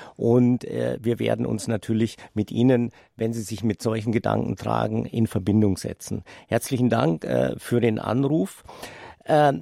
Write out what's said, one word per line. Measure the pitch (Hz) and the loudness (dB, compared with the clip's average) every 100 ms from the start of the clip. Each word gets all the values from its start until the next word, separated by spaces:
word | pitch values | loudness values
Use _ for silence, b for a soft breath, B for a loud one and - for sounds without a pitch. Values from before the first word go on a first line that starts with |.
| B - | B -4
und, | 117 123 123 123 | 2 6 6 2
äh, | - 120 120 123 | -2 -4 -4 -2
wir | 113 117 | -4 -2
werden | 113 113 120 | -2 -2 -2
uns | 110 - | -4 -4
natürlich | 110 - 110 113 - B | -4 -2 0 0 -2 B
mit | - 101 | -4 -2
Ihnen, | 107 127 123 117 b b - | 2 4 4 2 b b -4
wenn | 113 | -4
Sie | 117 | -4
sich | 107 107 113 | -6 -4 -2
mit | 101 | -2
solchen | 113 110 107 | -2 -2 0
Gedanken | 110 107 107 - 101 | 0 0 0 -2 -4
tragen, | 110 117 110 110 - | -2 -2 0 -2 -4
in | - 113 | 0 0
Verbindung | 107 92 107 107 92 | 0 2 2 2 0
setzen. | - - - 151 B B B | -6 -10 -8 -10 B B B
Herzlichen | 120 - 127 123 | -4 -2 0 2
Dank, | 113 147 165 - | 2 0 -2 -2
äh, | - 127 131 | 0 0 -2
für | - 120 | -2 0
den | 113 110 | 2 0
Anruf. | - 113 139 160 196 - B B B B B B - | -2 0 0 0 -2 -6 B B B B B B 0
Ähm, | 156 147 139 | 4 4 2